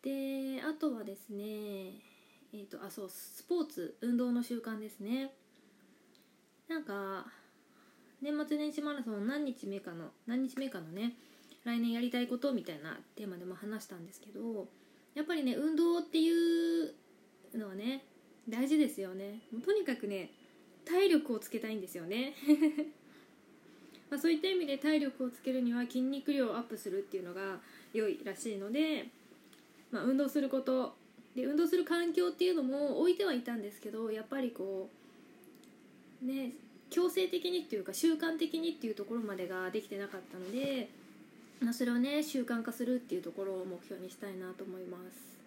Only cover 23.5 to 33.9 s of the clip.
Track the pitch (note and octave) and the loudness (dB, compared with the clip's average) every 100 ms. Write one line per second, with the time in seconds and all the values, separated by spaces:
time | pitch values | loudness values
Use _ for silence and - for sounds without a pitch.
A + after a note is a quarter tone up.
23.5 | - - - - - - C#4 E4 D#4 F#4+ | -20 -20 -20 -20 -20 -6 2 4 4 4
24.5 | F#4 D4+ C#4 D4+ D#4 C#4+ - B3+ A#3+ C4 | 2 2 2 4 6 4 0 -4 -2 0
25.5 | B3+ A#3+ A#3+ B3 B3+ B3+ C#4 C#4+ C#4 A#3+ | 2 4 2 2 2 2 0 2 4 4
26.5 | G#3+ A#3+ G#3+ G#3 F#3+ G3 G3 F3+ F3 G3 | 2 -4 -6 -2 -2 -2 -4 -4 -6 -4
27.5 | F#3 - - - A3 G#3+ E3+ - F#3+ A#3 | -6 -12 -20 -4 0 0 0 -4 -6 -4
28.5 | G3+ G3 B3+ D#4 C#4+ - - - - - | -4 -2 2 2 2 -4 -14 -20 -20 -20
29.5 | - - - - A3 A#3+ C4+ C#4 D4+ C4+ | -20 -20 -20 -6 -2 2 4 4 2 2
30.5 | C4 C4 C4 B3+ - - - - B3+ B3+ | 0 2 2 0 -6 -20 -20 -10 -4 2
31.5 | D4 E4 F4+ - E4+ E4+ E4 F4 - F4+ | 4 4 4 4 2 2 4 2 4 4
32.5 | E4 C4 C#4 D4 - F4 F4+ G4+ B3 A#3+ | 4 2 2 2 4 4 6 4 2 0
33.5 | A#3 G3+ G#3 G#3+ | -4 -6 -8 -8